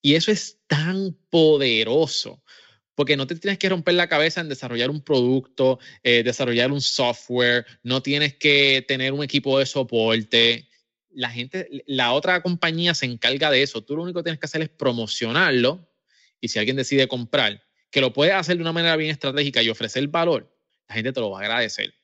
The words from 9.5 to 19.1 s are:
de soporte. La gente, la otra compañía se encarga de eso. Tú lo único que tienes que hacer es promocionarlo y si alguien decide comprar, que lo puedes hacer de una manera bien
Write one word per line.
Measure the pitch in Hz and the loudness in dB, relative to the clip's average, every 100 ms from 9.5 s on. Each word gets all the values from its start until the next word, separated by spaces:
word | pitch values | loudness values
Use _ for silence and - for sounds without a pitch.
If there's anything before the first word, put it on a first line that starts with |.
| 135 | 0
de | |
soporte. | 135 143 123 117 113 113 107 117 117 117 - _ _ _ _ | 0 -2 -2 0 2 0 0 2 4 2 -8 _ _ _ _
La | 147 123 | -8 -8
gente, | 120 127 185 - 139 - | -8 -10 -8 -10 -12 -6
la | 131 123 | -2 0
otra | 135 156 180 | 0 2 0
compañía | 180 175 170 160 175 | 0 -2 -2 0 0
se | 165 127 | 0 -4
encarga | 120 120 135 156 | -2 -2 0 2
de | 131 | 2
eso. | 139 113 | 2 -4
Tú | 104 147 | -6 -6
lo | |
único | 175 175 | -4 -6
que | |
tienes | 165 156 | -6 -6
que | |
hacer | 143 156 | -6 -6
es | 156 | -6
promocionarlo | _ 135 120 110 - 113 135 180 131 120 180 170 _ _ _ _ _ | _ -2 -2 -4 -4 -2 0 2 4 2 0 -12 _ _ _ _ _
y | 117 | -6
si | 110 | -2
alguien | 107 135 | -2 -2
decide | 127 139 131 | 0 2 2
comprar, | 127 117 147 113 104 _ _ _ | -2 -2 0 0 -4 _ _ _
que | 139 | 0
lo | 131 | 0
puedes | 135 156 | 2 2
hacer | 190 165 175 | 2 0 -2
de | |
una | 165 | -2
manera | 165 170 160 | 0 0 0
bien | 156 | -2